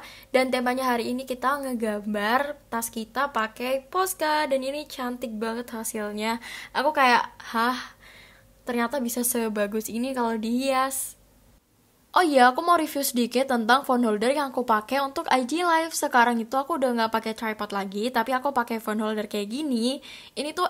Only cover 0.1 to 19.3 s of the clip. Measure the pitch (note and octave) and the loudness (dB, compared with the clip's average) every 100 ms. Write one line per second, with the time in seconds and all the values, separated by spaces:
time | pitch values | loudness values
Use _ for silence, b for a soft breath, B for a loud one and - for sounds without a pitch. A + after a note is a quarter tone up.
0.1 | B B B3+ C4 B3+ B3 B3+ C4 A#3+ A3+ | B B 2 2 2 0 0 0 0 -2
1.1 | B3 C4 B3 B3 C#4+ C4+ A#3+ A3 G#3 G#3 | -4 -6 -2 0 0 -2 -2 -2 -2 -4
2.1 | G#3 G#3 B3+ C#4+ C#4+ - A#3 A#3 A3+ A3 | -2 2 2 0 -6 -6 -6 -4 -6 -6
3.1 | - C#4 A#3 A3 - B3 C4+ C4 F#4 F#4+ | -2 -2 0 -4 -4 -4 -4 -2 -2 -2
4.1 | - D#4 D4+ D4+ C4+ C4 D4 D4+ - B3 | 0 0 2 2 0 0 -6 -8 -8 -6
5.1 | B3 B3 G#3+ A3+ A#3 A#3+ A3+ A3 A3 G#3 | -6 -6 -4 -4 -4 -8 -8 -6 -6 -6
6.1 | G#3 A3 A#3 B B B A#3 C4+ D4+ C4 | -4 -2 -4 B B B 0 0 4 6
7.1 | A#3+ - - - A#3 A#3 B3+ B B B | 6 2 -8 -4 0 0 0 B B B
8.1 | B B B - _ - A#3+ A#3 C#4+ A#3 | B B B -20 _ -6 -2 -2 -2 -2
9.1 | B3 A#3 A#3 A3+ G#3+ G3+ A3 G#3+ A3 B3+ | -2 0 0 0 0 -2 -2 -4 -4 -2
10.1 | C4 A#3 A3+ A3 A#3+ C4+ C4 C4 C4+ - | -2 -2 -2 -2 0 2 2 0 -2 -8
11.1 | - _ _ _ _ _ _ _ _ _ | -12 _ _ _ _ _ _ _ _ _
12.1 | - F4+ C4+ B3 B3+ F4 E4+ D4+ C#4+ C#4 | 2 4 8 6 6 4 4 4 -2 -2
13.1 | A#3+ A#3 B3 C4+ A#3+ A3 C4 C#4 B3 A#3+ | 0 0 0 0 0 4 2 4 2 2
14.1 | G#3 A#3 C#4+ C4+ B3+ B3 G#3+ G#3 C4+ C#4 | 2 2 2 0 -2 2 2 2 -2 -2
15.1 | C4+ D#4+ C4 B3 D#4+ F4+ E4 E4 - C#4+ | -4 0 0 2 0 2 2 2 -2 2
16.1 | B3 A#3 A#3 A3+ C4+ C#4 E4 B3+ A#3+ A3+ | 4 4 2 0 -2 0 0 2 2 0
17.1 | A3+ A3 A3 A3 G#3+ G#3 G3+ G3 G3+ A#3 | 0 -2 -4 -6 -4 -4 -4 -4 -4 -2
18.1 | B3+ A#3 B3+ C#4+ B3 A#3 A#3 A3 G#3+ G#3+ | 0 0 0 0 0 -2 -4 -2 -2 -2
19.1 | A3 G#3 | -2 -4